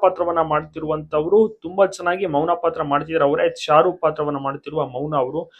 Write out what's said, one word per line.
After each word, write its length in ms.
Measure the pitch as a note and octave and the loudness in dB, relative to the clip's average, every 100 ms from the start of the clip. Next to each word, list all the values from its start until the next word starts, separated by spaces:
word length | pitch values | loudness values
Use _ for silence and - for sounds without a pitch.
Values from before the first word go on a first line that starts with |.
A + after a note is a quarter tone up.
ಪಾತ್ರವನ್ನ 380 | F#3 F#3 E3+ E3+ | 4 2 0 0
ಮಾಡ್ತಿರುವಂತವ್ರು, 1160 | D#3 D3+ D#3 D#3+ D#3 D#3 D#3 D3+ D#3+ G#3 A3 - | 0 -2 -2 -8 -4 -4 -2 -2 2 4 4 -2
ತುಂಬಾ 240 | E3 F#3 F#3+ | -8 2 2
ಚೆನ್ನಾಗಿ 400 | F#3+ F3 F#3 F#3+ | 2 -2 -2 0
ಮೌನ 240 | C#3+ E3 E3 | 0 0 0
ಪಾತ್ರ 200 | E3 E3 | 0 -2
ಮಾಡ್ತಿದ್ದಾರೆ 420 | D3 C#3+ D3+ D#3+ | 0 0 0 2
ಅವರೇ. 260 | C#3+ D#3+ E3+ | 2 2 0
ಚಾರು 420 | E3+ - D3+ F3+ | -2 2 4 4
ಪಾತ್ರವನ್ನ 440 | F3 D#3+ D#3 D3 C#3 | 0 -2 -2 -4 -4
ಮಾಡ್ತಿರುವ 500 | C3+ C#3 - D3+ C3 | -6 -8 -6 -6 -4
ಮೌನ 280 | B2 D3 D3 | -6 -4 -2
ಅವರು 340 | B2+ D3+ F3 | -2 -4 -10